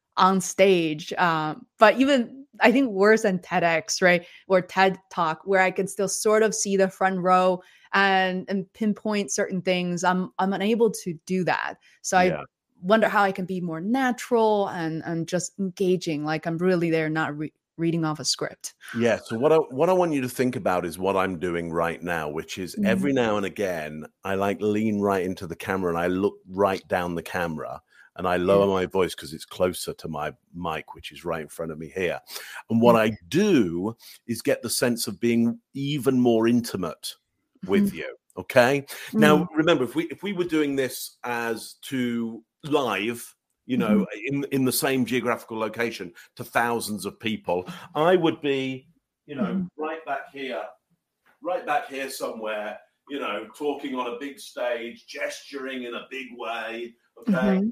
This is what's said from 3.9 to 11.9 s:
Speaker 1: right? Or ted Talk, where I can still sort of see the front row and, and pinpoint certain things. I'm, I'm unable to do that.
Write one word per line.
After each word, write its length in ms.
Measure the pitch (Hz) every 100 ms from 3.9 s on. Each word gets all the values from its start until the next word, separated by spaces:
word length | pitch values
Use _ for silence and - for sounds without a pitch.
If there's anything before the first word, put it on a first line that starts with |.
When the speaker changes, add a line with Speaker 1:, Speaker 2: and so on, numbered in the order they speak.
| -
Speaker 1:
right? 260 | 180 175 175 - -
Or 140 | 185
ted 380 | 180 - 190 185 -
Talk, 320 | - 165 160 190
where 160 | 190
I 100 | 185
can 160 | 185 190
still 220 | - 190
sort 340 | - 220 214
of 100 | 220
see 220 | 214 208 196
the 140 | 190
front 320 | - 190 190
row 420 | 180 185 185 180 - - -
and, 520 | 196 196 190 185 185 -
and 220 | 196 185
pinpoint 580 | - 220 202 220 208 202
certain 300 | - 202 185
things. 420 | 180 180 180 175
I'm, 280 | 180 180 185 -
I'm 140 | 190
unable 400 | 190 202 226 226
to 260 | - - 165 -
do 200 | 185 156
that. 300 | - 65 - _